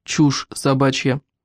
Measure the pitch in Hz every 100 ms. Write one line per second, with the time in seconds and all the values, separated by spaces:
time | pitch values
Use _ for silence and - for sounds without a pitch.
0 | - - 147 - - - 139 131 135 135
1 | 139 127 _ _